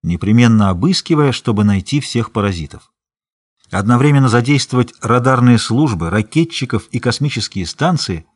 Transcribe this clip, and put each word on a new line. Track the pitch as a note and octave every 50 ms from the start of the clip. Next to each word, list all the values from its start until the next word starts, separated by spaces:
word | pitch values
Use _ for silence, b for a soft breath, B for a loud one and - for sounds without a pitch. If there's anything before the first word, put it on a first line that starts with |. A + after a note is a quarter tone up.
| -
непременно | E2 E2+ E2+ - G2 A2 A#2+ B2 A#2+ A2+ A2 G#2 G2
обыскивая, | F#2 F2 G2 F3 F#3+ - - - E3+ D3+ D3 C#3 A#2+
чтобы | - - - A2 G2+ G#2
найти | G#2 G2+ F#2+ F2+ - - D3
всех | C3 - - A#2+ A2+ - _
паразитов. | A2+ G2+ G2+ F#2+ E2+ D#2 C#2+ - - _ _ _ _ _ _ _ _ _ _ _ _ _ _ _ _ _ _
Одновременно | - F#2+ G2 G#2+ A#2+ A#2+ C3+ D3 D3 C#3 C3+ B2+
задействовать | G#2+ A#2+ A#2 B2+ D3 C#3 - - - B2+ A#2+ - - _
радарные | - A2 A#2 B2+ A#2+ C3+ C3 B2 B2 B2 A#2+
службы, | A2+ - - A2+ B2 D#3 C#3+ A2 E2 E2 E2
ракетчиков | F2+ G#2+ G#2+ - - D#3 E3 E3 - - C#3 B2 - A2 - _
и | - A#2+
космические | - B2 A#2 - C#3 D3 - A#2+ G#2 - - - F2+
станции | D#2+ - _ C#3+ E3+ F3+ C#3+ - - F#2 D#2+ - _ _